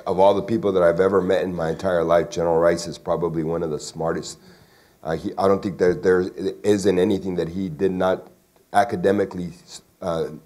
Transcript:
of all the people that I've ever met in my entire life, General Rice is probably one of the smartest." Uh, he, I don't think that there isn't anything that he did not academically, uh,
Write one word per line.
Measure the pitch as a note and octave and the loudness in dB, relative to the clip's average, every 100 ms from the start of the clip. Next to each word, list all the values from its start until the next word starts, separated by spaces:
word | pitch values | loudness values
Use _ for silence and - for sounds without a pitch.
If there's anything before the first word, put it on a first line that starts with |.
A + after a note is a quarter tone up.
| - | -2
of | F#2 | 4
all | G2 | 4
the | G2+ | 4
people | - A2+ G2+ | 0 -2 0
that | F#2+ | 4
I've | E2+ E2 | 4 4
ever | F#2+ G2 | 4 2
met | F#2 F#2 | 2 0
in | F2+ | -2
my | F2 D#2+ | -2 -4
entire | D#2+ F#2+ F2 | -2 -2 0
life, | E2 E2+ D#2+ | 2 2 2
General | F2 E2+ E2 | -2 0 2
Rice | E2+ E2+ F2 | 2 2 -4
is | C#2+ | -8
probably | F2 D#2+ E2 D#2+ | -4 -2 -2 -2
one | D#2 E2+ | -4 -4
of | E2 | -4
the | D2 | -6
smartest." | - E2 D#2+ E2+ - - - - _ _ _ _ | -8 -6 -4 -4 -8 -16 -20 -20 _ _ _ _
Uh, | - D#2+ | -6 -6
he, | F#2+ - | -4 0
I | G2 | 2
don't | G2 | 2
think | G2+ D#2+ | 0 0
that | F#2 E2+ | 2 2
there | F#2+ F#2 F#2 - F#2+ - | 2 2 0 -4 -8 -2
isn't | G#2 G#2 G2+ F2+ | 0 2 2 2
anything | G2 F#2+ F#2+ | 2 0 -2
that | F2 D#2+ | -4 -4
he | F2+ F#2+ | -4 -6
did | D2+ F#2+ | -2 -2
not | F#2 F#2 F#2 - _ _ _ _ | 0 0 -2 -6 _ _ _ _
academically, | G#2 G2+ G2 G2 G2+ - F#2 F2 - - - _ _ | 0 0 0 2 2 0 -4 -10 -12 -20 -20 _ _
uh, | F#2 E2 C#2+ D#2 | -4 -4 -4 -8